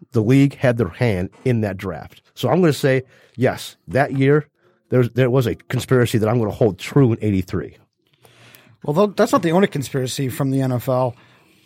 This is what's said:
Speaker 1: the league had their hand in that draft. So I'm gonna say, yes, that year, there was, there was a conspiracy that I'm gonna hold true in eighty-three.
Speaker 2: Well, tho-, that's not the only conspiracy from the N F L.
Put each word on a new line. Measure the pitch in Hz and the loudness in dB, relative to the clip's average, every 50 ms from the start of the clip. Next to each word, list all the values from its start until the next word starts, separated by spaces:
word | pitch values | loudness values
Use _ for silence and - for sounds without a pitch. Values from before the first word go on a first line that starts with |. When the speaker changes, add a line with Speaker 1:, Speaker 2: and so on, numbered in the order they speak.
| - _ | -16 _
Speaker 1:
the | - 117 | -2 -2
league | 104 113 135 139 139 139 - | 2 4 4 4 4 2 0
had | - - 127 120 | 0 0 0 0
their | 120 110 82 | 0 -2 -4
hand | - - 123 117 98 90 92 98 _ - - | -2 -2 -2 0 0 -2 -4 -6 _ -6 -4
in | 131 120 110 | -2 -2 0
that | 107 101 95 | -2 -4 -6
draft. | 92 101 95 80 69 - - - _ _ _ _ | -6 -8 -10 -10 -10 -14 -18 -20 _ _ _ _
So | - - 113 | -6 -2 0
I'm | 143 180 | 2 2
gonna | 180 156 | 2 2
say, | 131 - - 135 131 127 127 _ _ _ _ _ - | 2 2 0 0 0 0 -2 _ _ _ _ _ -6
yes, | 113 127 113 - - - - - _ _ | -2 0 0 0 -2 -10 -16 -18 _ _
that | - 90 127 143 117 139 | -4 -2 -2 0 0 0
year, | 135 135 135 147 151 147 _ _ _ _ _ _ _ _ - | 0 2 4 2 2 0 _ _ _ _ _ _ _ _ -2
there | 123 127 | 0 2
was, | 120 110 | 2 2
there | 120 123 131 120 | 0 0 0 2
was | 123 135 117 | 2 0 0
a | 107 - | 0 -4
conspiracy | - _ - - 120 - - 135 123 120 - - 107 | -6 _ -8 -6 -6 -2 0 2 2 2 2 0 0
that | 107 107 | 0 2
I'm | 120 | 0
gonna | 127 110 101 | 0 -2 -2
hold | - - 127 104 90 | 0 2 0 0 0
true | - - - - 143 135 113 | -2 -10 -2 2 4 4 4
in | 117 - 107 | 2 0 -2
eighty-three. | 107 98 95 90 - - 85 - - - _ _ _ _ _ _ _ _ _ _ _ _ _ - - _ - _ _ _ _ - | 0 0 0 -2 -4 -6 -8 -8 -10 -16 _ _ _ _ _ _ _ _ _ _ _ _ _ -20 -20 _ -20 _ _ _ _ -8
Speaker 2:
Well, | 147 147 | -2 0
tho-, | 180 208 | 0 0
that's | 208 - - 202 - | 0 2 0 0 2
not | 294 254 | 2 0
the | 170 165 | 2 2
only | 160 190 202 | 2 2 2
conspiracy | 190 - 143 127 - - 135 127 120 - - 139 123 | 2 0 -6 -8 -4 -4 -4 -4 -4 -4 -4 -6 -6
from | 110 - 139 135 | -4 -4 -4 -2
the | 135 135 | 0 0
N | 131 127 | 0 0
F | 127 117 - | -2 -4 -2
L. | 135 127 127 131 120 - _ _ _ _ _ _ _ _ _ _ | -2 0 0 0 -2 -4 _ _ _ _ _ _ _ _ _ _